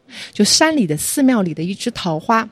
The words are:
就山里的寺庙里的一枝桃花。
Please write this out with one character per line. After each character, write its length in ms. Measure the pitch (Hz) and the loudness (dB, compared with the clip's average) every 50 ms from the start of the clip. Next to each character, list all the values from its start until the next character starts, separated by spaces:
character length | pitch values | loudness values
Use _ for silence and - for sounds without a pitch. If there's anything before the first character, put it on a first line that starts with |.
| _ - - - - - | _ -20 -18 -18 -18 -10
就 140 | - - 208 | -2 0 2
山 300 | - - - 320 320 320 | 2 4 4 4 4 4
里 100 | 285 196 | 2 0
的 100 | 147 147 | 0 -2
寺 280 | 151 - - - 294 269 | -4 -4 -4 0 2 2
庙 180 | 262 254 214 | 2 4 2
里 140 | 185 170 147 | 0 -2 -4
的 80 | 151 165 | -4 -6
一 100 | 180 196 | -6 -6
枝 160 | - - 240 | -6 -8 -8
桃 300 | 233 - - 175 156 156 | -8 -4 -4 -4 -4 -2
花。 280 | - - 226 226 220 214 | 0 0 0 0 0 -4